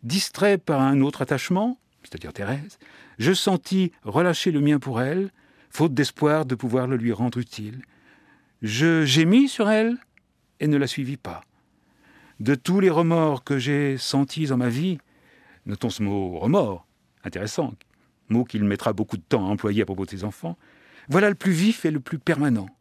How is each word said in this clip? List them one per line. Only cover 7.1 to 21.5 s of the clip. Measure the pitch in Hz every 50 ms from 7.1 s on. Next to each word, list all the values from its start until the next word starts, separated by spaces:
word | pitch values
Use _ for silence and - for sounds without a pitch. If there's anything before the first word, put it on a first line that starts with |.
| 113
rendre | 95 120 123 117
utile. | 123 123 - - - 107 104 110 131 131 _ _ _ _ _ _ _ _ _ _ _ _ _ _ _ -
Je | 107 104 117 147 165 165 160 156
gémis | 143 127 156 160 165 190 247 277 269
sur | - - 220 202
elle | 220 214 220 226 240 254 _ _ _ _ _ _ _ _ _ _ _ _
et | - 151
ne | 147
la | 143 139
suivis | 123 - - 139 123 139
pas. | - _ 104 90 80 - _ _ _ _ _ _ _ _ _ _ _ _ _ _ - _ _ _ _
De | 107 113 143
tous | 131 _ - 175 196
les | 196 185
remords | 160 156 170 165 165 165 160 156 143 131 _
que | - 143 139
j'ai | 120 135 147 143 143 143 135 127
sentis | - - - 139 139 135 - 156 160 143 131
en |
ma | 123 123 123
vie, » | 117 127 160 185 185 139 _ _ _ _ _ _ _ _ _ _ - _ _
notons | - 101 95 - 120
ce | 101 - 107
mot « | 101 101 101 98 92 90 82
remords », | 80 110 151 202 165 110 98 85 _ _ _ _ _ _ _ _ _
intéressant, | 90 - 90 98 110 - - 165 127 110 - - _ _ _ _ _ _ _ _ _
mot | - 117 127
qu'il | - - 107 104
mettra | 101 101 98 - 120 107
beaucoup | 92 104 - -
de | 98 82
temps | _ - 104 98
à | 92
employer | 104 98 - 107 98 107 104
à |
propos | - 98 92 98
de | 95
ses | - 95 92
enfants, « | 104 101 - - 165 170 _ _ _ _ _ _ _ _ - - -
voilà | 135 175 202 208
le | 202
plus | - - 190